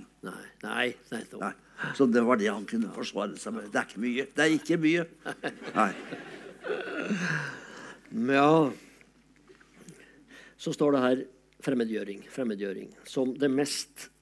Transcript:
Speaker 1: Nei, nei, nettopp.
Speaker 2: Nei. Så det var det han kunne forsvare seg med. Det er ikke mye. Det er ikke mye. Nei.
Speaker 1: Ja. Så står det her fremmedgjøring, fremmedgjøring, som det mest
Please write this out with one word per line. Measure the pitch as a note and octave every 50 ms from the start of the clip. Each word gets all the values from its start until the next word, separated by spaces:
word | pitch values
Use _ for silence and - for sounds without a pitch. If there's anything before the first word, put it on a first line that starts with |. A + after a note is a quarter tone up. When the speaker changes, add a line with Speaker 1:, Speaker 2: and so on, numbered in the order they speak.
| - - _ _
Speaker 1:
Nei, | - F#2 F2+ G#2 G2 - - -
nei, | - G#2+ A2 A#2 B2 B2 - - - -
nettopp. | B2 A2+ A2+ - - G#2
Speaker 2:
Nei. | G2+ G2+ - - _ _ - - - D3+ C#3+
Så | - C#3
det | B2 A2+ A#2+ A#2
var | A2+ B2
det | G#2+ G2+ G#2+
han | G2+ G#2+ G2+
kunne | - A#2 A2+ A2 F#2+
forsvare | F2+ G#2 B2 - - G2+ G2+ G2+ G2+ F#2+
seg | - A2 A2+
med. | A2+ G#2 G#2
Det | G2+ C3
er | A2+
ikke | - - G2
mye. | A#2 B2 A#2+ C3 C3+
Det | - - D3 D3+
er | D#3+ D#3+
ikke | C#3 - - E3+
mye. | E3+ D#3 D#3 E3+ F3 E3 - - - - - - - - D3 - - - -
Nei. | - - G#2+ F#2+ - - - - - - - - - - - - - - - - - - - - - - - - G#3+ F3+ F3+ F3 D#3 D#3 C#3+ C#3+ - - - - - - - - - - - - - A2+ A#2
Speaker 1:
Ja. | B2+ C#3 C#3 C#3+ D3+ D#3+ D#3+ D#3 C3 G#2+ - - - - - - _ _ _ _ _ _ _ _ - - - _ _ _ - - - - - - - - - - - - - - - -
Så | - - E3
står | D3+ - D#3 D3
det | C#3+ C3+ B2+
her | B2 C3 C3 - - - _ _ _ _ -
fremmedgjøring, | - C#3+ C3+ B2 A#2 A2 A2 G#2 G2 G2+ G2 G2+ -
fremmedgjøring, | - - C3+ B2+ A2+ G#2 G2 G2+ G2 F#2 G#2 G#2 - - -
som | - - - C#3 C3 B2+
det | A#2+ - C#3+ C#3
mest | C3 C#3 D3 C#3 - - - - - - - - _ _